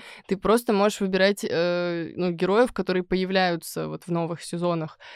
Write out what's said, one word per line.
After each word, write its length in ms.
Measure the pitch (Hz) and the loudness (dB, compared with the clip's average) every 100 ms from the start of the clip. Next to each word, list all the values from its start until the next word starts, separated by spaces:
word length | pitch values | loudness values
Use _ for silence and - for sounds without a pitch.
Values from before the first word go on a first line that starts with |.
| - - - | -16 -20 -6
Ты 80 | 196 | -2
просто 360 | 190 233 - | 2 2 4
можешь 280 | 202 208 - | 4 2 2
выбирать, 420 | 196 185 196 202 | 0 4 4 2
э, 720 | - 156 175 175 175 170 165 | -2 0 0 0 -2 -4 -6
ну, 160 | - 180 | -2 -2
героев, 420 | 170 180 208 247 | 0 2 4 4
которые 300 | - 185 185 | 0 -2 -2
появляются 840 | 180 185 185 190 185 170 - 165 156 | 0 -2 0 2 2 0 -6 -8 -6
вот 160 | 156 | -8
в 80 | - | -4
новых 300 | 170 165 170 | -2 -2 -6
сезонах. 560 | - 170 175 165 156 - - | -8 -4 -2 -2 -4 -12 -20